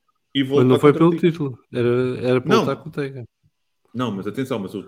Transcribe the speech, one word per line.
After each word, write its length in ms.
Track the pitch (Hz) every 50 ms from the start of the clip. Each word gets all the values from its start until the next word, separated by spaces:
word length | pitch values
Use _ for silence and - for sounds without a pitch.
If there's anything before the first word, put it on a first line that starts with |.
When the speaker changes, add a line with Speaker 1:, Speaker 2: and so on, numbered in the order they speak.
| _ _ _ _ _ _ -
Speaker 1:
e 80 | 139 135
vou 140 | 127 135 139
Speaker 2:
Mas 80 | 123
não 80 | 127 127
Speaker 1:
lutar 40 | -
Speaker 2:
foi 120 | - 147 143
Speaker 1:
contra 60 | 165 165
Speaker 2:
pelo 140 | 170 175 160
Speaker 1:
ti." 100 | 180 175 160
Speaker 2:
título, 260 | 170 151 135 120 - _ _
era, 480 | - 127 117 120 120 123 127 127 127 113 120 127
era 120 | 127 127
para 100 | 123 156 208
Speaker 1:
Não. 60 | 226
Speaker 2:
lutar 160 | 165 139 139
com 120 | - - 156
o 40 | -
Taker. 320 | 151 143 135 135 131 117 - _ _ _ _ _ _ _ _ _ _ _ _ -
Speaker 1:
Não, 180 | 117 127 117
mas 160 | 101 95 92
atenção, 320 | 104 98 135 131 127 131 107
mas 160 | 95 92 -
o 100 | 101 -